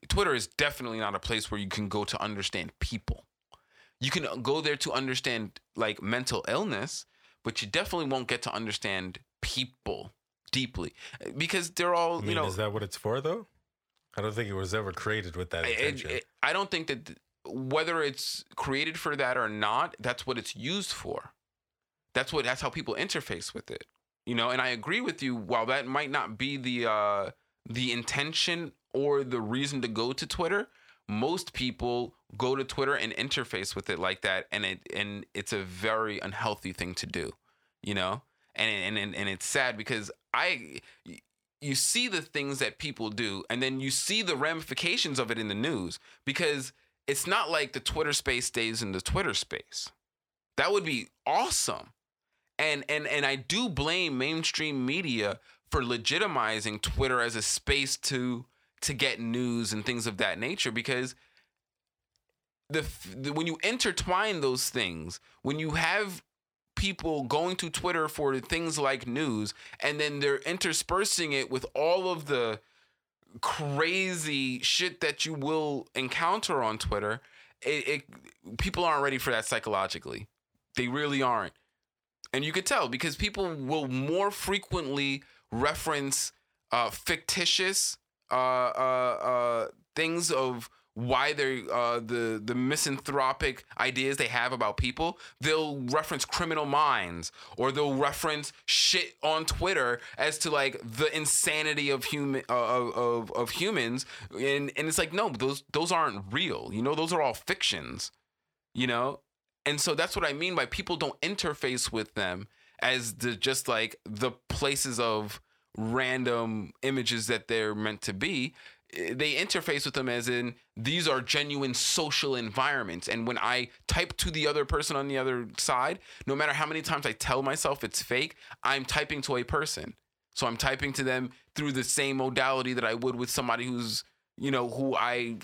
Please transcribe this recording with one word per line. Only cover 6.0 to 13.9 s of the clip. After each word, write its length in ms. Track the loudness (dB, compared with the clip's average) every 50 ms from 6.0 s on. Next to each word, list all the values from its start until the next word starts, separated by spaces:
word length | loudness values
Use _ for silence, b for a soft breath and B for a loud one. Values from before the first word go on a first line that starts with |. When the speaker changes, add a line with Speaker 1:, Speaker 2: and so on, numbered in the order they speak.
Speaker 1:
mental 440 | -2 0 0 0 0 0 -2 -2 0
illness, 580 | 0 0 0 0 -2 -2 -4 -4 -4 -6 -10 -12 b b b b b b b -8
but 180 | -6 -4 -4
you 60 | -4
definitely 400 | 0 0 0 0 0 -2 -2 0
won't 200 | 0 -2 -2 0
get 160 | 0 -2 -2 -2
to 100 | -2 -4
understand 640 | -2 -2 -2 -2 -2 -2 -2 -2 -2 -4 -6 -8 -12 -16 _ _ _
people 720 | -6 -4 -2 -2 -4 -4 -8 _ -6 -6 -6 -6 -8 -12 -18 _ _ _ _ _ _ -2
deeply, 420 | -2 0 0 -2 -4 -6 -6 -8 B B B B B B -10 -8 -4
because 360 | -4 -2 0 0 0 0 -2
they're 220 | -2 0 2 2 4
all, 240 | 4 2 2 0
Speaker 2:
I 40 | 0
Speaker 1:
you 60 | -2
Speaker 2:
mean, 80 | 0 0
Speaker 1:
know 100 | 0 0
Speaker 2:
is 80 | 0 0
that 160 | -2 -2 -2
what 100 | -2 -2 -4
it's 140 | -4 -6
for, 220 | -4 -2 -2 -2 0
though? 260 | 0 -2 -2 -4 -6 -12 _ _ _ _ _ _ _ _